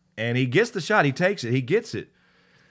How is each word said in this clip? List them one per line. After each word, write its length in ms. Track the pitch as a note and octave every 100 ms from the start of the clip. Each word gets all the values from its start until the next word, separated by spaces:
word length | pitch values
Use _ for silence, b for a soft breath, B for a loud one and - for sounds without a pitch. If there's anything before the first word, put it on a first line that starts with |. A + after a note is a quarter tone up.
| _ -
And 200 | A#2 B2
he 80 | C3
gets 240 | D3 A#3
the 80 | G3+
shot. 240 | D3+ G#3+ C#3+
He 60 |
takes 320 | C3 F3+ G3+
it. 80 | A#2
He 100 | C3
gets 320 | A#2+ G#3 A#3 G#2
it. 140 | - _ _ _ _ _ _